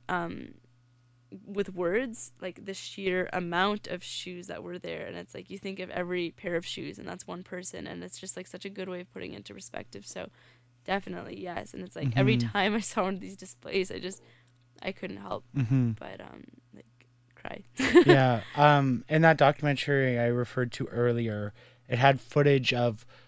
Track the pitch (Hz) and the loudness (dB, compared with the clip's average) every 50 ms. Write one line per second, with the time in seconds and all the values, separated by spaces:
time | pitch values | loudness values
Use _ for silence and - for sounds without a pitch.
0 | _ - 180 175 170 170 - - 62 - - - _ _ _ _ _ _ _ _ | _ -4 -4 -4 -4 -4 -8 -10 -12 -16 -18 -20 _ _ _ _ _ _ _ _
1 | _ _ _ _ _ - 196 190 202 196 202 202 196 196 190 175 180 170 190 233 | _ _ _ _ _ -20 -20 -18 -14 -8 -6 -6 -6 -4 -4 -4 -2 0 0 0
2 | 269 240 220 - - - - - - 185 175 - 185 196 190 - - - - 202 | -2 -2 -4 -4 -4 -6 -8 -10 -12 -12 -12 -12 -12 -12 -12 -12 -12 -14 -10 -4
3 | 196 185 180 185 180 - - 180 175 170 170 175 190 208 208 - - - 175 175 | -2 -2 0 0 -2 -2 -4 -6 -4 -2 0 0 2 2 0 -2 -6 -8 -10 -10
4 | - - - - - 180 180 180 180 190 - - - 175 180 180 - 175 165 160 | -10 -10 -12 -10 -10 -12 -12 -12 -12 -12 -12 -12 -10 -10 -12 -10 -10 -10 -10 -10
5 | - - - 175 185 - - 196 190 - 185 202 - 190 190 190 185 - - 180 | -10 -10 -10 -12 -12 -12 -12 -14 -12 -14 -12 -10 -10 -10 -8 -10 -10 -8 -6 -6
6 | 180 175 180 180 175 165 - - - 170 175 165 175 - - - - 147 - - | -4 -4 -4 -4 -4 -6 -8 -8 -8 -4 -4 -4 -4 -6 -8 -8 -8 -10 -10 -12
7 | - 180 175 185 - - 175 180 180 - 185 180 185 - - - 185 190 185 175 | -12 -12 -12 -12 -12 -12 -12 -12 -12 -12 -12 -10 -10 -10 -10 -10 -10 -10 -10 -12
8 | 180 185 - - 190 185 - 185 185 - - 190 - 196 196 202 - 196 180 180 | -12 -12 -14 -12 -10 -10 -10 -10 -10 -14 -14 -12 -12 -12 -10 -10 -10 -10 -10 -12
9 | 185 - - - - - - 101 98 - 101 - - - - 98 98 - - 101 | -12 -14 -14 -12 -12 -12 -12 -14 -14 -16 -16 -16 -14 -12 -12 -12 -12 -12 -16 -18
10 | 107 - - 180 185 - _ _ _ - _ _ _ _ _ _ _ - 190 202 | -16 -14 -12 -12 -12 -12 _ _ _ -20 _ _ _ _ _ _ _ -6 -4 -4
11 | 196 196 180 180 - - - 202 185 175 170 - - - - - 180 190 - - | -6 -8 -10 -12 -12 -12 -14 -12 -12 -10 -10 -10 -10 -12 -12 -14 -12 -12 -8 -4
12 | 147 131 110 - 131 135 147 123 120 113 107 208 214 214 208 226 - - - 226 | -2 0 2 4 4 4 4 2 2 0 0 0 2 2 0 0 -2 -4 -2 -2
13 | 180 190 202 180 185 190 196 - 185 - - _ - - - 196 180 - - - | -2 -2 -2 -6 -8 -12 -14 -16 -18 -18 -18 _ -10 -4 -4 -2 -2 -4 -6 -8
14 | - 185 190 - - - - _ _ _ _ _ _ _ _ - - - - - | -8 -10 -10 -12 -18 -20 -20 _ _ _ _ _ _ _ _ -10 -10 -8 -8 -8
15 | - - 98 98 101 98 104 - - - - 139 127 110 135 131 123 117 110 - | -10 -10 -10 -10 -10 -8 -10 -10 -10 -6 -2 -2 0 2 2 2 2 2 0 -4
16 | - - - - - - 60 - - - - - _ _ - - - _ _ _ | -8 -14 -14 -14 -16 -16 -18 -18 -20 -20 -20 -20 _ _ -20 -20 -20 _ _ _
17 | - _ _ _ _ _ _ - - - - - - - - - 262 262 233 349 | -20 _ _ _ _ _ _ -14 -12 -12 -12 -12 -16 -12 -6 -2 4 8 8 10
18 | 320 143 - 135 131 127 120 107 - - - 147 147 147 147 143 139 131 123 110 | 10 10 8 8 8 6 4 2 -2 -2 4 8 8 8 10 8 6 4 2 0
19 | - - 156 156 165 165 123 - 147 139 147 - 156 147 139 - - 143 143 135 | 0 2 4 6 8 8 8 8 6 6 6 4 2 0 0 0 0 2 2 2
20 | 135 127 123 120 117 120 120 123 120 - - 131 123 120 - - 135 - - 117 | 4 2 2 2 2 2 2 0 0 -2 -2 -2 -2 -2 -2 -6 -6 -4 0 2
21 | 120 120 117 117 117 110 104 104 104 104 - - - - - _ _ - 120 117 | 2 2 2 2 0 -2 -2 -4 -4 -6 -8 -12 -20 -20 -20 _ _ -2 2 6
22 | 135 139 135 123 - - - 147 143 143 139 135 123 - - 120 120 120 110 - | 6 6 6 4 0 0 2 4 6 6 6 4 4 2 2 2 2 2 0 -2
23 | - - - - - | -10 -20 -20 -20 -20